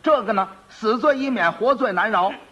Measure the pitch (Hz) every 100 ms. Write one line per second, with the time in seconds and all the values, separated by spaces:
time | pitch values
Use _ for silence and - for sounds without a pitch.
0 | - 285 208 202 185 - - - 214 233
1 | 302 269 269 240 170 165 233 269 240 175
2 | 208 196 185 - -